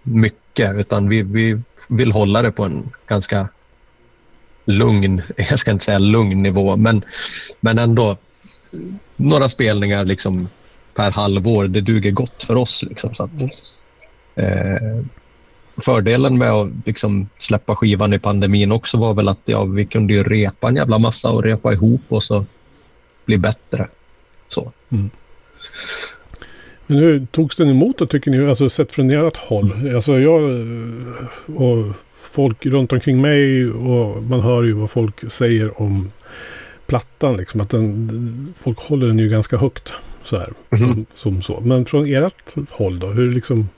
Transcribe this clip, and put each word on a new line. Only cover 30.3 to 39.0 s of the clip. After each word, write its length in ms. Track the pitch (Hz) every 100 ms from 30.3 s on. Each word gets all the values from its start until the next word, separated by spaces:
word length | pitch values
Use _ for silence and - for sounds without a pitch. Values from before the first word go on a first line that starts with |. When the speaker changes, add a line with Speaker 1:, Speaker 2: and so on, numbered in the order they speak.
| 165 151 123 113 117 117 117 123 123 123 - - 156
Speaker 2:
och 400 | 127 117 107 98 -
folk 520 | - - - 139 110 139
runt 280 | 135 127
omkring 280 | 127 - 127
mig, 480 | 143 147 139 131 127
och 540 | 110 127 123 110 104
man 160 | 113 127
hör 240 | 110 123
ju 100 | 117
vad 180 | 107 107
folk 400 | - 113 - 110
säger 500 | - 120 117 107 -
om 300 | 104 98 95 - - - - - - - -
plattan, 500 | 120 - - 143 110
liksom, 240 | 92 110
att 80 | 101
den, 840 | 123 110 104 113 113 120 117 143 185
folk 220 | - 113
håller 280 | - 147